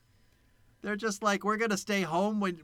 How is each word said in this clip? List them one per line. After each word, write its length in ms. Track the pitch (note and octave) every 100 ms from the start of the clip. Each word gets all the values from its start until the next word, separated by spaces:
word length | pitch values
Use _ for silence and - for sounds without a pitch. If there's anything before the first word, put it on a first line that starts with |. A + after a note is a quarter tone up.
| _ _ _ _ _ _ _ _
They're 140 | G3+ G#3
just 260 | A3 G3+
like, 200 | G#3+ G3
"We're 120 | G3+ G#3+
gonna 200 | A3+ G3
stay 260 | - G3+
home 360 | E3 E3+ G#3 G#3+
when, 160 | F#3+ E3+